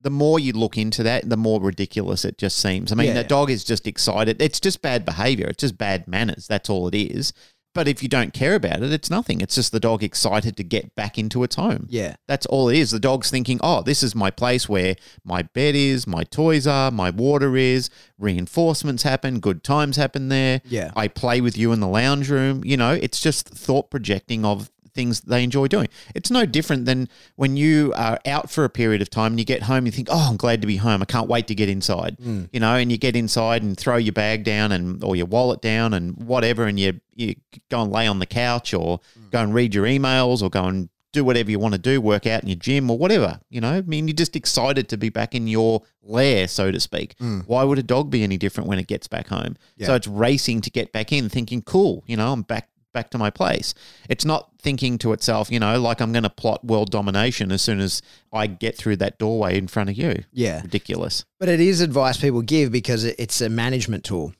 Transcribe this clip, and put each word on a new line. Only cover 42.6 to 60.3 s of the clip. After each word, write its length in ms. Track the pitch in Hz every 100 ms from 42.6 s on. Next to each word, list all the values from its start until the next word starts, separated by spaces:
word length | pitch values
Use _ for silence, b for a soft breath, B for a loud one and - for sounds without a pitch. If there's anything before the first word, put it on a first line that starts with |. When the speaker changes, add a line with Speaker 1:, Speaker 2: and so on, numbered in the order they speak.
| 104 139 131
Speaker 1:
or 80 | 117
whatever, 420 | 175 214 101 - _
you 120 | 123
know? 100 | 113
I 60 | 175
mean, 260 | 180 156 156
you're 60 |
just 220 | 156 165 151
excited 520 | 123 - 127 135 117
to 60 | 107
be 100 | 113
back 260 | 107 110
in 120 | 127 113
your 360 | 110 113 110 b b
lair, 440 | 101 113 139 113 92
so 220 | - 95
to 80 | 95
speak. 340 | - 78 - -
Speaker 2:
Mm. 260 | 123 101 95
Speaker 1:
Why 160 | 120
would 140 | 139 139
a 40 |
dog 280 | 120 123 147
be 120 | 131
any 120 | 104 95
different 320 | 98 - 92
when 100 | 95
it 80 | 90
gets 200 | 104 -
back 200 | - -
home? 280 | 95 82 - b b
Speaker 2:
Yeah. 100 | 101
Speaker 1:
So 80 |
it's 120 | 127 104
racing 540 | 101 117 139 - 117
to 80 | 101
get 220 | - 104
back 180 | 110 110
in, 180 | 147 113
thinking, 320 | 127 110 120
"Cool, 420 | - 185 190 95 -
you 100 | 117
know, 140 | 113
I'm 100 | 135
back, 260 | 101 110 - _ _
back 180 | 120 110
to 60 | 120
my 120 | 104
place." 420 | - 185 - - - B B B
It's 160 | - 151
not 240 | 156 - _
thinking 380 | - 135 131 120
to 160 | 117
itself, 360 | 104 - 110 104
you 80 | 120
know, 220 | 107 120
like, 220 | 117 113
"I'm 100 | 113
gonna 160 | 117 107
plot 340 | - 117 110
world 280 | 120 113 107
domination 600 | 104 101 98 117 - 98
as 100 | 95
soon 180 | - 101
as 220 | 98 - b b b
I 160 | 110 107
get 300 | 90 113 -
through 200 | 110 101
that 220 | 98 -
doorway 380 | 110 113 101 95
in 100 | 92
front 220 | - 98
of 80 | 98
you." 280 | 156 - -